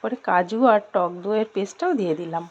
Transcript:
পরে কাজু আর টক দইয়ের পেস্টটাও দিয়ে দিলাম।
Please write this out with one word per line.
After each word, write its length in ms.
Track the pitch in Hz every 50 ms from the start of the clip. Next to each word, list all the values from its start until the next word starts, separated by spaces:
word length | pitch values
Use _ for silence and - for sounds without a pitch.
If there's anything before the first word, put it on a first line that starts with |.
| -
পরে 120 | 220 247 - -
কাজু 320 | - 190 180 180 175 214 226 254 247
আর 100 | 220 208 208 - -
টক 180 | 202 180 175 175 180 175
দইয়ের 260 | 202 214 214 220 220 _
পেস্টটাও 400 | 202 202 196 - - 330 359 349 247
দিয়ে 140 | 190 175 156 156
দিলাম। 240 | 175 165 160 165 170 170